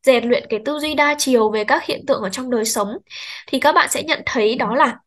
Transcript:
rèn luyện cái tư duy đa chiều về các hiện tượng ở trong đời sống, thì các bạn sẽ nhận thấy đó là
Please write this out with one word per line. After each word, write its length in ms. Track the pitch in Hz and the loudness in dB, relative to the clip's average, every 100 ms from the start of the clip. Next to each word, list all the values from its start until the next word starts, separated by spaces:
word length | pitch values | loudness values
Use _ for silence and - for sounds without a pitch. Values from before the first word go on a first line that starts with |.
rèn 260 | 269 247 233 | 4 4 2
luyện 160 | 240 - | 0 0
cái 100 | 214 220 | -4 -4
tư 140 | 302 | -4
duy 140 | 302 | -4
đa 220 | 285 294 294 | 0 0 2
chiều 340 | 269 247 214 | 2 4 4
về 120 | 214 | 0
các 220 | 208 302 - | 0 0 0
hiện 200 | - - | -8 -2
tượng 140 | 254 | -2
ở 60 | 196 | -2
trong 220 | 185 254 | -8 -4
đời 140 | 240 220 | -2 -2
sống, 320 | 220 202 254 _ - - - - | -2 -4 -6 _ -18 -16 -16 -6
thì 120 | 269 | 0
các 120 | 285 | 4
bạn 180 | 339 - | 4 2
sẽ 120 | - | -2
nhận 180 | - 311 - | -4 -4 -2
thấy 300 | - 214 240 | 0 0 0
đó 200 | 220 247 | -2 2
là 220 | 277 - | 0 0